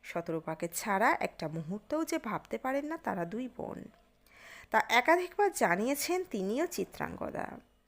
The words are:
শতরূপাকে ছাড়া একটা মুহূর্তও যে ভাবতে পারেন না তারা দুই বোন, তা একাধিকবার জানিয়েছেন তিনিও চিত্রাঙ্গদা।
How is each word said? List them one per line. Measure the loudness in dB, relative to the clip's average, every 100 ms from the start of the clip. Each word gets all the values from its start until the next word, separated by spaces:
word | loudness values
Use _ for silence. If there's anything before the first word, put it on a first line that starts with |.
শতরূপাকে | -6 -6 -4 -4 -4 -6 -6
ছাড়া | -4 0 4 4 4
একটা | -2 -4 -6
মুহূর্তও | -6 -6 -8 -2 -2 0
যে | -2
ভাবতে | -2 -6 -4 -6
পারেন | -2 -2 -2
না | -4
তারা | -2 -2 -2
দুই | -4 -6 -8
বোন, | -8 -8 -12 _ _ _ _ -20 -20 -20 0
তা | 2 6
একাধিকবার | 4 6 4 4 2 2
জানিয়েছেন | 4 2 4 2 0 0 0
তিনিও | 0 -2 0 0 0
চিত্রাঙ্গদা। | -2 -6 -4 -6 -4 -6 -4 -8 -10 _ _